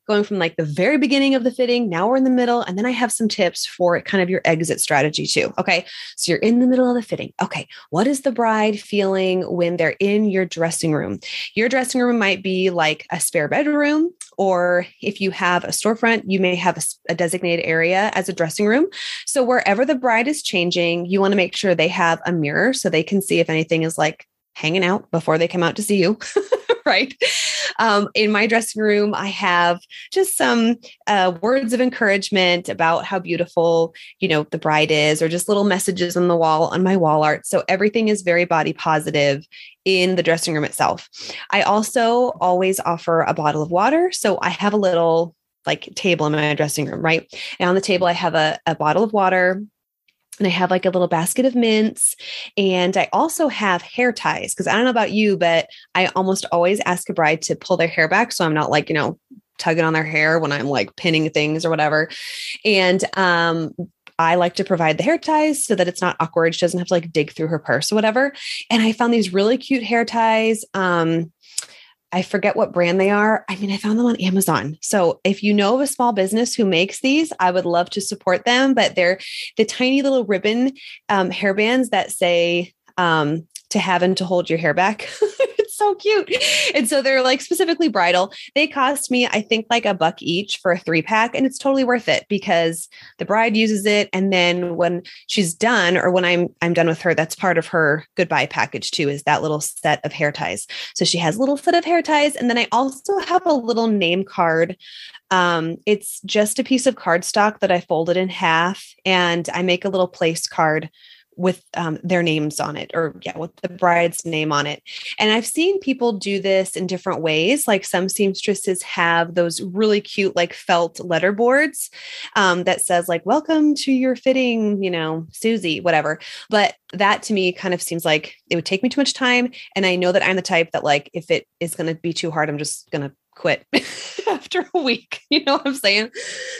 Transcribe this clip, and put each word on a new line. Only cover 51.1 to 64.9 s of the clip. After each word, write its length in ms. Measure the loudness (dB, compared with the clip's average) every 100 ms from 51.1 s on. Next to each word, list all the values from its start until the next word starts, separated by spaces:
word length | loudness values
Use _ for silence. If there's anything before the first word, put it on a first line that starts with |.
| 0 0 0
of 100 | 2
mints. 640 | 2 2 2 2 0 -4 -4 -12 -14 -8 -2
And 400 | 0 2 2 0
I 120 | 0
also 360 | 0 0 0 -2
have 340 | 0 0 0
hair 300 | -2 -2 -2
ties, 420 | -2 -4 -4 -6
'cause 120 | -4 0
I 60 |
don't 120 | 2
know 60 | 2
about 220 | 2 0
you, 240 | 2 2 2
but 320 | 2 2 -2 -10 -4
I 120 | -2 0 0
almost 300 | 0 -2 -2
always 300 | 0 2 2 0
ask 220 | -2 -2
a 20 |
bride 300 | 0 0 0
to 120 | -2
pull 220 | -6 -2 0
their 100 | 0
hair 220 | 0 2
back. 240 | 2 0
So 120 | 0 0
I'm 80 |
not, 160 | 0 2
like, 180 | 0 0
you 60 |
know, 240 | 0 -2 -4 _ -20 _ -6
tugging 260 | 0 2
on 80 | 2
their 120 | 0 0
hair 320 | 0 2 2
when 120 | 0
I'm, 180 | -2 -2
like, 260 | -2 -4 -4
pinning 320 | 0 0 0
things 360 | 0 -2 -2 -2
or 40 |
whatever. 380 | 0 0 0 -2 -8 -14 -12 -12 -4
And, 400 | 0 2 4 2 0 0
um, 560 | 2 2 2 0 -4 -8 -12 _ -8 0
I 180 | 2 2
like 180 | 2 -2
to 80 |
provide 340 | -2 0 2